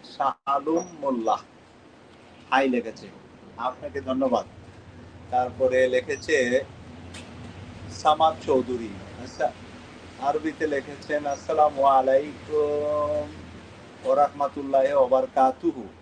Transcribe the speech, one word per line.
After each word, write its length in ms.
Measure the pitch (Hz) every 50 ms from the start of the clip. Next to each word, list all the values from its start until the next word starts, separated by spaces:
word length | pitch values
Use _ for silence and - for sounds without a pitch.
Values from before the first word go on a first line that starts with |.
| - - -
শাহ 160 | - 143 131 123 _ _
আলম 420 | - 139 139 139 156 160 170 180 180 170 151
মোল্লা, 380 | 143 139 131 117 110 107 104 - - - - - - - - - - - - - - - - - - - - - - -
হাই 200 | 131 131 139 131
লিখেছে, 380 | 123 120 117 113 110 - - 95 87 - - - - - - - -
আপনাকে 440 | - 120 127 127 - 147 143 131 139
ধন্যবাদ। 440 | 131 131 131 131 135 131 120 104 95 - - - - - - - - - - - - - - - - -
তারপরে 560 | 123 127 127 123 - - 131 127 127 127 131
লিখেছে 760 | 127 127 123 - - 143 135 - - 160 139 127 120 123 139 - - - - - - - - - - - - - - - - - - - - - - - - - -
সামাদ 460 | - - - 156 151 151 160 160 160 - -
চৌধুরী, 420 | 160 143 131 120 123 123 117 113 104 98 98 101 - - - 127
আচ্ছা, 280 | 123 - - 156 - - - - - - - - - - - - - - -
আরবিতে 480 | 131 139 147 156 151 160 151 - -
লিখেছেন, 580 | 151 143 139 135 143 143 135 - - 151 147 147
"আসসালামু 580 | 143 139 135 - - 165 151 151 151 143 135 135
আলাইকুম 1400 | 139 135 131 127 135 131 139 147 151 139 - - - 151 151 147 147 147 147 151 147 - 151 147 147 151 151 147 - 587 - - - - - - - - - - - - - -
ওয়া 120 | 127 135
রাহমাতুল্লাহি 760 | 143 147 139 143 143 143 135 - 143 139 139 139 135 135 139 143
ওয়া 140 | 139 131
বারাকাতুহু। 800 | 120 131 131 127 127 - 139 131 131 127 - - 170 143 131 107 90 80 -